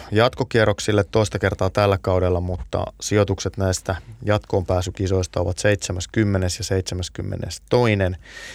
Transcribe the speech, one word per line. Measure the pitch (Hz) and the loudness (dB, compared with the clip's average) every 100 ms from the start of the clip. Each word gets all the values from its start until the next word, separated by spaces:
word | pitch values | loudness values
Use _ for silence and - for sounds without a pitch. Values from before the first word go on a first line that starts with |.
| - | 0
jatkokierroksille | 104 120 - 135 117 107 101 - 104 | 2 2 2 0 4 4 2 0 0
toista | 98 110 107 104 | 2 2 0 0
kertaa | 98 - 95 | -2 0 0
tällä | - 101 95 | 2 2 2
kaudella, | - 92 90 90 | 2 2 2 0
mutta | 90 90 - 92 - - | -2 -6 -6 -6 -6 -8
sijoitukset | - 104 101 95 - - | 0 2 2 0 -4 -2
näistä | 95 92 - 92 - 110 | 0 0 -4 -6 -8 -8
jatkoon | - 104 - 98 90 | 0 0 0 -2 0
pääsykisoista | 90 90 - 95 95 90 - | -2 -2 -4 0 0 0 -2
ovat | 90 92 | -4 0
seitsemäskymmenes | 107 101 - 92 - - 104 98 92 - | 0 0 -2 -6 -4 0 2 2 0 -4
ja | |
seitsemäskymmenestoinen. | 98 95 - 90 87 - 98 95 - - - 123 120 104 92 90 - - - | -2 -2 -2 -6 -8 -8 -8 -6 -8 -10 -2 2 4 2 0 -2 -12 -18 -18